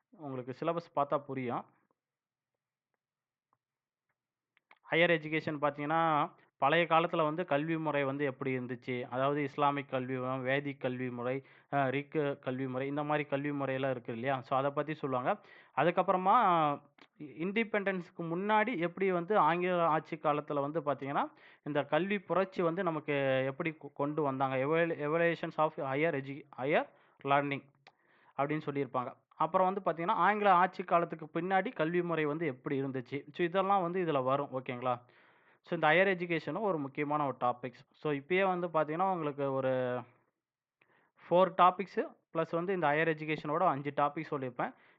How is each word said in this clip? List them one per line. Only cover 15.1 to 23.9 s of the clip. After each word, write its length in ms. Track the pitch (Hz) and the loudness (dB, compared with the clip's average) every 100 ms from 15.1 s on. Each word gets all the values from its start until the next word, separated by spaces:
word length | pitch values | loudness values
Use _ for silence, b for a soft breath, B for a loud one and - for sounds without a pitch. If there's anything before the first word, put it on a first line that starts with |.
| 131 135 208 B B B - | -2 -2 -4 B B B 0
அதுக்கப்புறமா 580 | 165 175 180 185 185 240 208 170 151 143 - _ - _ | 2 2 2 2 4 4 6 4 2 0 -8 _ -20 _
இ-, 20 | |
இண்டிபெண்டன்ஸ்க்கு 960 | 147 117 180 202 226 208 196 190 165 - | -16 -6 -2 -2 0 -2 -2 -4 -8 -8
முன்னாடி 580 | 165 170 202 214 214 254 | -6 -4 2 2 2 0
எப்படி 340 | 170 175 190 | -4 0 0
வந்து 260 | 180 170 214 | 0 2 4
ஆங்கில 480 | 151 175 180 180 165 | 4 2 0 2 2
ஆட்சி 300 | 156 156 160 | 2 -2 -4
காலத்துல 560 | 156 147 147 147 139 | 0 0 0 -2 -2
வந்து 100 | 160 | -2
பாத்தீங்கன்னா, 500 | 143 135 139 156 294 - B B | -2 -4 -2 -2 -4 -8 B B
இந்த 220 | 151 147 139 | -4 -2 0
கல்வி 340 | 151 196 208 | 0 0 -2
புரட்சி 420 | - 170 190 - | 0 0 0 0
வந்து 220 | 170 170 | 0 0
நமக்கு 600 | 180 156 151 143 135 131 131 | -2 -2 -2 0 2 2 0
எப்படி 240 | 135 165 | -2 -6
கொ-, 240 | 156 143 | -6 -14